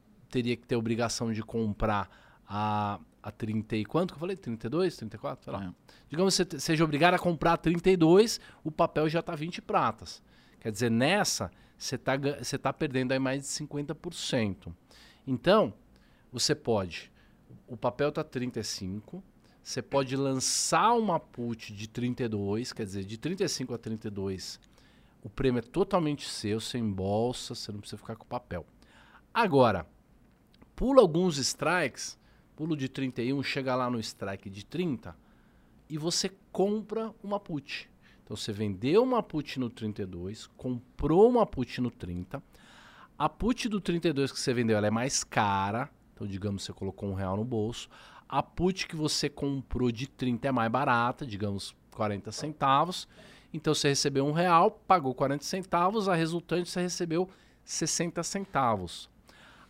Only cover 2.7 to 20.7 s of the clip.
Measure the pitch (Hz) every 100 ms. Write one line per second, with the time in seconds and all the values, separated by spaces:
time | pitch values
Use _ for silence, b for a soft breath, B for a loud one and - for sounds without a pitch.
2.7 | 104 104 101 - _ - - 110 110 104
3.7 | 110 104 165 180 139 175 190 123 113 117
4.7 | 156 185 - 110 107 143 139 - 101 92
5.7 | - B B B 151 190 180 175 175 -
6.7 | 160 160 143 170 180 175 156 170 170 160
7.7 | 170 185 185 160 185 226 - B B 156
8.7 | 151 165 147 156 165 160 156 165 196 -
9.7 | 196 123 - 92 - b b b b 117
10.7 | 98 120 113 139 202 175 - 92 b b
11.7 | b - - - 139 135 - 120 135 135
12.7 | - 156 127 127 131 131 139 139 - 147
13.7 | 147 147 151 175 - - 131 107 90 90
14.7 | 85 B B B B - 123 175 214 139
15.7 | - - b b b b 123 - 147 -
16.7 | 107 92 - - b b b - - -
17.7 | 117 127 - 147 147 151 131 123 120 -
18.7 | - 95 104 - 185 - _ b b -
19.7 | 131 113 139 135 135 139 131 - - -